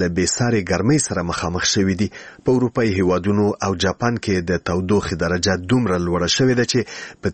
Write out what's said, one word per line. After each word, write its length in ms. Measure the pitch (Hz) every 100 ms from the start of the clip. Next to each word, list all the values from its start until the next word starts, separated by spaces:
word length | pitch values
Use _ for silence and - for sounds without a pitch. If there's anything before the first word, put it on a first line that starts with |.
له 80 | 90 87
بې 100 | 90
ساري 260 | - 120 113 90
ګرمۍ 280 | 87 107 151
سره 180 | - 95 87
مخامخ 360 | - 85 90
شوي 300 | - 110 95 92
دي. 80 | 101 - - -
په 120 | - 127
اروپایي 340 | 123 131 113 95
هیوادونو 500 | 90 90 92 104 104 101 98
او 40 | 92
جاپان 340 | 92 - 120 117
کې 200 | - 92 87
د 100 | 87 -
تودوخې 480 | 90 92 101 - 85
درجه 320 | 85 90 95 92 90
دومره 260 | 123 110 90
لوړه 320 | 87 87 87 -
شوې 180 | 131 123
ده 60 | 117
چې 80 | 127 104 - - -
په 60 | 98